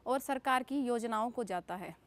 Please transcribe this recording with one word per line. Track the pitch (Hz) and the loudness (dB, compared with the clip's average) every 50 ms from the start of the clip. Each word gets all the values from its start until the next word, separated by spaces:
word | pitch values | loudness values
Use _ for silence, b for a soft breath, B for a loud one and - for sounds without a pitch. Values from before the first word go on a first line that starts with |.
| b | b
और | - 262 277 | 0 0 0
सरकार | - - 277 262 - 269 254 262 254 | 2 0 -2 0 2 2 2 2 2
की | - 269 285 | 0 0 0
योजनाओं | 262 240 240 233 226 233 226 214 226 240 | 2 2 0 0 0 0 0 0 0 0
को | 233 254 233 | -2 -4 -4
जाता | 185 185 180 170 - 175 | -2 -2 -4 -2 -4 -6
है। | 190 175 170 165 - _ | -6 -6 -10 -12 -14 _